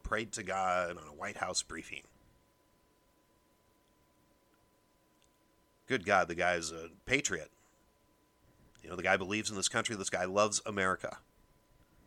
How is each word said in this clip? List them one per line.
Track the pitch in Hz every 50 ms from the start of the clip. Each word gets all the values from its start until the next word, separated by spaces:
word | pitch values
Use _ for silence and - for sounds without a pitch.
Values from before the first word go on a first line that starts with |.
| -
prayed | - 110 110 113 107 -
to | 117 101
God | 90 95 95 95 92 90 90 90 85
on | 87 85 80
a | 78 -
White | 76 80 104 -
House | - 92 92 90 - -
briefing." | - 80 82 - - - - - - - - - - _ _ _ _ _ _ _ _ _ _ _ _ _ _ _ _ _ _ _ _ _ _ _ _ _ _ _ _ _ _ _ _ _ _ _ _ _ _ _ _ _ _ _ _ _ _ _ _ _ _ _ _ _ _ _ _ _ _ _ _ _ _ _ _ _ _ _ _ _ _ _
Good | - 131 110 82
God, | 98 101 92 85
the | 85 85
guy's | 87 87 90 90 85 82 80
a | 82 82 82 85 - - _
patriot. | - 127 143 143 - 95 78 73 - - _ _ _ _ _ _ _ _ _ _ _ _ _ _ _ _ _ _ - _ _ - - - - -
You | -
know, | 87
the | 90 87
guy | 92 98
believes | 95 95 90 104 107 104 107
in | 107
this | 98 92 -
country. | - 113 107 - 113
This | 95 95 -
guy | - 90 92
loves | 92 95 101 107 107 104 - -
America. | 110 101 101 95 92 92 - - - - - - _ _ - - _ _ _ _ _ - _ _ _ _ - -